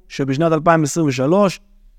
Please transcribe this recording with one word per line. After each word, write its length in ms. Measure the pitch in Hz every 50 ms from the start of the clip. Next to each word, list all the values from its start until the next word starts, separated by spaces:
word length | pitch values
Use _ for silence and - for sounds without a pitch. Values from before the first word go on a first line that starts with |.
| _
שבשנת 440 | - - - 139 135 135 139 165 165
אלפיים 320 | 160 156 156 175 165 160 156
עשרים 240 | 135 - 170 160
ושלוש 520 | 143 127 127 127 143 175 202 208 185 - - _ _ - - - - _